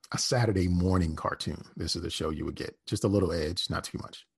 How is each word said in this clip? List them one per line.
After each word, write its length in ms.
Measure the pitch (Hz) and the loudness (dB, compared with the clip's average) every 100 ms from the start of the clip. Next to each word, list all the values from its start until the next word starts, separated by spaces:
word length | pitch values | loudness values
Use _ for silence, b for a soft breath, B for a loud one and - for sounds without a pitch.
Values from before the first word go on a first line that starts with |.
| - | -8
a 60 | - | -4
Saturday 480 | - 127 113 95 90 | 0 2 2 2 2
morning 460 | 87 90 92 82 | 4 4 4 2
cartoon. 480 | 76 - - - 73 - - | 0 -4 -4 -4 -8 -10 -8
This 180 | 82 | -6
is 80 | 87 | -4
the 80 | 85 | -4
show 200 | - 80 | -4 -2
you 140 | 78 | -2
would 100 | 76 76 | -4 -6
get. 200 | - - - | -8 -10 -6
Just 180 | 104 | 0
a 40 | 104 | 4
little 220 | 101 90 | 4 4
edge, 360 | 82 76 87 - | 2 0 -2 -2
not 140 | - | -4
too 140 | - - | -4 -8
much. 240 | - - - | -10 -14 -20